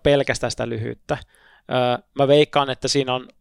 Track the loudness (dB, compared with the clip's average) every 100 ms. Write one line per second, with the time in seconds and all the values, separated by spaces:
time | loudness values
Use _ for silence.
0 | 2 2 0 -4 -6 -6 -8 -6 -8 -10
1 | -8 -8 -8 _ _ _ -6 -2 0 -2
2 | -4 0 4 4 4 0 -2 -2 -2 -2
3 | -2 -4 -8 _